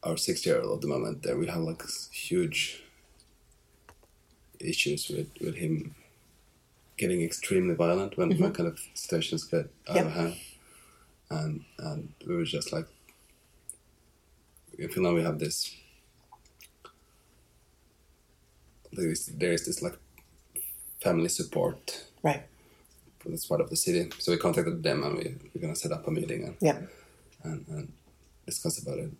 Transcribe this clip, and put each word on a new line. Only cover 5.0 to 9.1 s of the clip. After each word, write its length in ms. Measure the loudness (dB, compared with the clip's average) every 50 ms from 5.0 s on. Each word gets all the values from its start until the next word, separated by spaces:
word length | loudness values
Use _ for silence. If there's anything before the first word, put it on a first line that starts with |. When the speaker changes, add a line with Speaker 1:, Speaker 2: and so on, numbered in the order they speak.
| -2 -4
Speaker 1:
with, 200 | -2 -4 -4 -6 -6 -6
with 140 | -4 -4 -2
him 380 | -2 0 0 0 0 -2 -6 -12 -16 -20 -20 _ _ _ _ _ _ _ _ _ _ _ _ _ _ _ _ _
getting 260 | -2 0 2 2 2
extremely 520 | 2 0 -2 -4 -2 2 4 4 6 4 4
violent 420 | 4 6 6 6 4 2 0 0
when, 140 | 0 4 4
when 80 | 6 6
Speaker 2:
Mm-hmm. 140 | 6 4
Speaker 1:
kind 160 | 4 2 0 0
of 120 | -2 -4 -14 -12 -10
situations 500 | -10 -4 -2